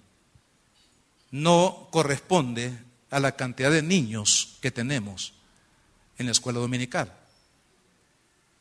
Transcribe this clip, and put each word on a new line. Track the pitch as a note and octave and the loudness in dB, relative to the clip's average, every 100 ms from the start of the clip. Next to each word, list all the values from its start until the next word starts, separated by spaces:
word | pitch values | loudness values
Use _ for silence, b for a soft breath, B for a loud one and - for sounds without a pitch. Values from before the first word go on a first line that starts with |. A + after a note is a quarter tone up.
| _ _ _ _ _ _ _ _ _ _ _ _ _ | _ _ _ _ _ _ _ _ _ _ _ _ _
no | C3+ D#3+ E3+ F#3 F#3 - | -2 4 6 4 0 -4
corresponde | D#3+ C#3+ C3+ - F#3 B2+ A#2 B2 B2 A#2 _ _ | 0 0 0 2 2 2 -2 -6 -8 -16 _ _
a | C#3 | -2
la | C3+ - | 0 -2
cantidad | C3 A#2+ C3 | -6 -2 2
de | D#3+ | 2
niños | D#3 F#3+ A#2+ A2 G#2 - - - | 2 2 0 -2 0 0 -2 -6
que | - | -6
tenemos | - A#2+ C#3+ G2+ F#2 - - _ _ _ _ _ _ _ - | -4 -4 -4 -6 -10 -12 -14 _ _ _ _ _ _ _ -8
en | B2+ | -2
la | |
escuela | A2+ B2+ A#2+ | -2 -2 -4
dominical. | A#2+ B2 B2 F3+ A2+ F2 _ _ _ _ _ _ _ _ _ _ _ _ _ _ | -2 -4 -4 -4 -6 -8 _ _ _ _ _ _ _ _ _ _ _ _ _ _